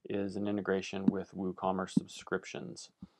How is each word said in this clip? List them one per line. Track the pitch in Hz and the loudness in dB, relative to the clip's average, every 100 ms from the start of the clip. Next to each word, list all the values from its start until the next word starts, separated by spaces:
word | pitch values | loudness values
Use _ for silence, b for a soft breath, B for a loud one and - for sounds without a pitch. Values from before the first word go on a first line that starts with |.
| - | -4
is | 101 98 | -2 0
an | 98 101 | 0 0
integration | 104 98 95 92 98 95 | 0 2 2 2 2 4
with | 98 90 95 | 4 2 -2
WooCommerce | 95 90 95 95 92 | -2 0 2 2 0
subscriptions. | - - - - 95 - - 92 - - _ B | 0 -2 -4 -2 -2 -2 -8 -8 -10 -14 _ B